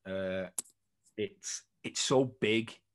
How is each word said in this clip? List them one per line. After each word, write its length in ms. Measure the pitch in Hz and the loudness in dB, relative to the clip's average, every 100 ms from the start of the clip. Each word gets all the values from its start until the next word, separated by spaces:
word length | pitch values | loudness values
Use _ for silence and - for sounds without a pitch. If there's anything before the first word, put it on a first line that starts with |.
Uh, 440 | 95 95 95 95 90 - - _ _ _ _ - | -8 -4 -2 -4 -4 -8 -10 _ _ _ _ -6
it's, 460 | 101 - - - - _ | -6 -8 -12 -12 -14 _
it's 180 | 120 - | -8 -4
so 240 | - 131 127 | 4 4 4
big. 500 | 107 107 113 113 - _ | 2 2 2 0 -10 _